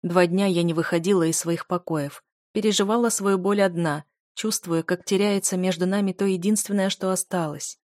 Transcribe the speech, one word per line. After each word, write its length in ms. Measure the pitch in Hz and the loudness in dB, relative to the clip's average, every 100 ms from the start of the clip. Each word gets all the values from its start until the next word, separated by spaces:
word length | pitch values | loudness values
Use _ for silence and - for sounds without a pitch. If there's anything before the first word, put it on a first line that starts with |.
Два 240 | 175 175 175 | 2 2 4
дня 200 | 185 196 | 4 2
я 160 | 170 | 2
не 100 | 170 | 2
выходила 520 | 165 160 175 170 196 | 0 0 0 2 2
из 140 | 160 160 | 2 0
своих 280 | 170 170 - | -2 -4 -2
покоев, 580 | 180 - 160 143 - _ _ _ | -6 -4 -4 -4 -10 _ _ _
переживала 580 | 214 214 202 196 226 233 | -2 0 2 2 2 0
свою 260 | 226 196 196 | 0 0 2
боль 240 | 185 208 | 2 2
одна, 440 | 196 170 170 147 - _ _ | 2 2 -2 -2 -8 _ _
чувствуя, 480 | - 220 214 180 165 | -8 -4 -4 -2 -2
как 220 | 160 175 | 0 -4
теряется 540 | - 190 208 196 - 185 | 0 0 2 0 -2 -2
между 280 | 185 175 185 | -2 0 0
нами 260 | 196 196 | 0 -2
то 120 | 180 | 0
единственное, 640 | 196 185 185 214 - 202 190 | 0 0 0 0 0 0 0
что 220 | - 190 | -2 -2
осталось. 680 | 185 - 185 160 147 - - | -2 -2 -4 -4 -6 -12 -14